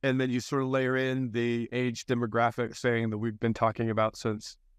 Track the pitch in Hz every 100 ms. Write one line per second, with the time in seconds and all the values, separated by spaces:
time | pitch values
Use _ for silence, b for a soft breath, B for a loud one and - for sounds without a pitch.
0 | 139 131 131 123 - 139 131 131 131 131
1 | 131 131 127 113 120 117 117 123 127 117
2 | - 123 120 113 117 113 117 - 123 117
3 | 113 107 113 107 117 110 113 107 117 110
4 | 110 - 117 107 - - _